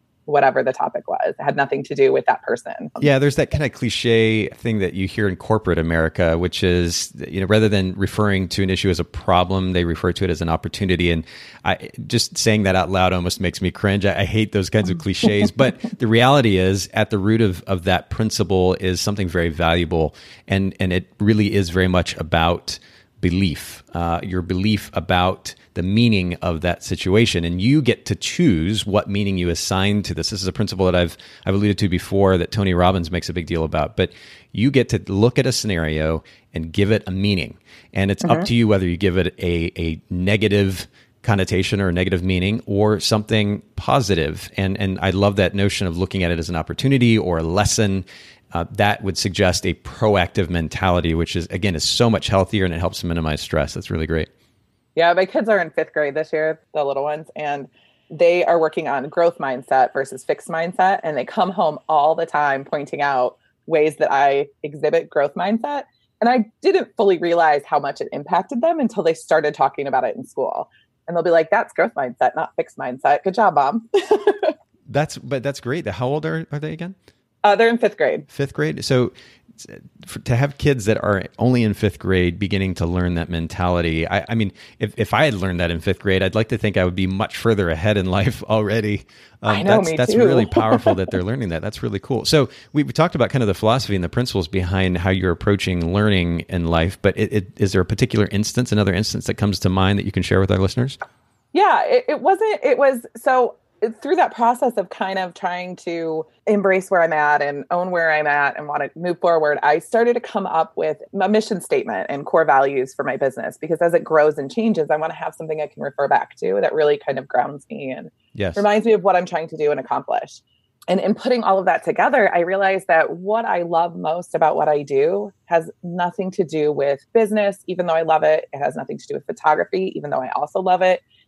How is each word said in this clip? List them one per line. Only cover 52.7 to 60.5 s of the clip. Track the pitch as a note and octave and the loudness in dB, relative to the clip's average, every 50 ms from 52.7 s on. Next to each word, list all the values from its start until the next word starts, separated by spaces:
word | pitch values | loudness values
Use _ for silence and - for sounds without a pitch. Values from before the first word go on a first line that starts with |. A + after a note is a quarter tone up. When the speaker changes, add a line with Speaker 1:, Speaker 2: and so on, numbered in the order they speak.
| D#2+ | -2
Speaker 2:
it | E2+ | -2
helps | F#2 E2 - - - | -4 -4 -4 -6 -6
minimize | E2+ E2 E2+ D#2+ D#2 D2+ - | -4 -4 -2 -2 -2 -4 -6
stress. | - - - D#2+ C#2+ D#2 - | -6 -4 -2 -2 -2 -2 -6
That's | - - - | -10 -8 -6
really | G2+ D#2+ D#2+ | -6 -4 -4
great. | D#2+ E2 D#2 - - _ _ _ _ _ _ _ _ _ _ _ _ _ | -2 -2 -4 -4 -6 _ _ _ _ _ _ _ _ _ _ _ _ _
Speaker 1:
Yeah, | D#3+ E3 E3+ F3 | 2 2 2 4
my | F#3 F#3+ | 2 0
kids | F#3+ - D4 G3+ A3+ | 0 -2 -2 0 2
are | G#3+ F#3+ | 0 0
in | E3+ D#3+ | 0 -2
fifth | - E3+ E3 - | -4 -6 -6 -4
grade | - D#3 D3+ C#3+ C#3 | -2 -4 -4 -2 -2
this | D#3 D#3 - | -4 -4 -4
year, | E3 D#3 D#3 D#3 D#3+ - _ _ - | -2 -2 -2 -2 -4 -6 _ _ -6
the | D3+ C#3+ | -4 -4
little | C#3 C3+ C#3 C#3 | -2 -4 -4 -4
ones, | D3+ D3+ D#3 D#3 - _ | -4 -6 -8 -10 -14 _
and | - D3+ D3 D3 C#3+ C3+ - _ _ _ _ _ _ _ _ | -8 -6 -6 -6 -8 -10 -14 _ _ _ _ _ _ _ _
they | E3 D3 F3 E3+ F3 F3 E3 | -2 2 4 4 4 4 2
are | - E3+ E3 | 2 2 2
working | D#3+ D#3 - F#3 D#3+ | 2 0 0 -4 -4
on | C#3 C#3+ C3 C3 D3+ | -2 -4 -4 -6 -4
growth | - F3 E3+ E3+ E3+ - | 0 2 2 2 2 0
mindset | D3 C3+ B2+ C3+ C#3 - C3+ C3 B2 - | -4 -6 -6 -6 -2 0 2 2 2 2
versus | - C#3 C3+ - C3 B2+ - | 0 -4 -6 -6 -8 -8 -4
fixed | - C#3+ - - | -4 -4 -4 -6
mindset. | - | -6